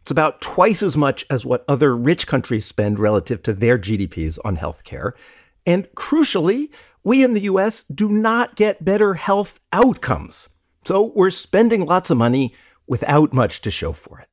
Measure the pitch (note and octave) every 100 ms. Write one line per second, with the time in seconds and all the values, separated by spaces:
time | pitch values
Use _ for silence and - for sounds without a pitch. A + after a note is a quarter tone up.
0 | - D3 D#3 - - - F#3+ G#3 G3 C#3+
1 | C#3+ C3 - C3+ B2+ B2 - C#3 C#3+ A#2+
2 | B2 E3+ - C3+ - A2 - - G#2 G#2
3 | G#2+ G#2+ - A2+ - G2 A2+ B2 F#2 G#2+
4 | F#2+ - D#2+ E2 G#2+ F2 D2 - - -
5 | G2+ - - _ _ _ - F3 F#3+ -
6 | - D#4 D4+ G3 E3 A#3 D4 - _ _
7 | F#3 C4 C4 A3 G3+ F#3+ G3+ G#3+ - C#3
8 | G#3 G#3 A3 A3+ B3 - G#3+ G3 D#3+ G3+
9 | G#3 F3+ - G3+ G3+ - _ F3 B3+ G3+
10 | - - C#2+ - - _ _ _ - F#3+
11 | A3 G#3+ F#3 F#3 - G3 A#3 A3 E3 F3+
12 | - C#3 A#2 C3 B2+ _ _ _ - B2
13 | - C#3+ D3+ C3 A2 - - - D#2 D2
14 | - - -